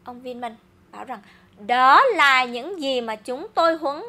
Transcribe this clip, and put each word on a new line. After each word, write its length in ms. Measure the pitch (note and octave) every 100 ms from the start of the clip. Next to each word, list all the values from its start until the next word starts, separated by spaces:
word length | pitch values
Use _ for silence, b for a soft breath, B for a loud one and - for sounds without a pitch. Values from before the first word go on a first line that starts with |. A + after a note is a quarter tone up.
ông 180 | - B3
Vindman, 340 | B3+ A#3+ A#3+ A3 _ _ _
bảo 140 | G#3 A3
rằng 160 | G#3+ b b b _ G#3
đó 380 | A#3+ C4 D#4+ C5+ F4+
là 280 | C#4+ C4
những 380 | B3 A#3+ D4 G4
gì 200 | C#4 B3+
mà 140 | A3+ A3
chúng 320 | G#3+ B3+ G#4+
tôi 220 | - E4 E4
huấn 260 | D4+ D4